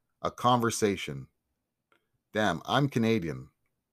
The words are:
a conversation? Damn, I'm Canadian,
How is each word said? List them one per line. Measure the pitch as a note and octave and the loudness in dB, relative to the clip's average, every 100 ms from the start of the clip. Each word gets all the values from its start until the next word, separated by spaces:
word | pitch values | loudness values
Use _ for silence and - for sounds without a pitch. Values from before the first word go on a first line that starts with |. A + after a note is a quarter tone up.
| _ _ | _ _
a | D#2 | -8
conversation? | - A#2+ B2 A#2 - G#2+ F#2+ - C#2 C2 _ _ _ _ _ _ _ _ _ _ | -2 2 4 2 2 0 0 -6 -10 -14 _ _ _ _ _ _ _ _ _ _
Damn, | G#2 G#2+ E2 - | -2 0 0 0
I'm | A#2 C#3+ | 0 2
Canadian, | B2+ A2+ A2+ E2 C2+ B1+ _ _ _ _ | 2 2 2 -2 -8 -12 _ _ _ _